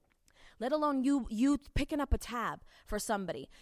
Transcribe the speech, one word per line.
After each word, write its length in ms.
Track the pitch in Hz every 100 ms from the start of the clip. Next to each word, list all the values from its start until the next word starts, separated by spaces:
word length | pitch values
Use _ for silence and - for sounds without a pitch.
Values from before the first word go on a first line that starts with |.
| _ _ _ _ - -
Let 140 | 240
alone 320 | 302 302 269
you, 220 | 254 285 214
you 300 | 214 269 285 -
picking 260 | - 294 302
up 120 | 277
a 60 | 220
tab 420 | - 240 202 147 - -
for 140 | - 208
somebody. 500 | - 202 185 147 - -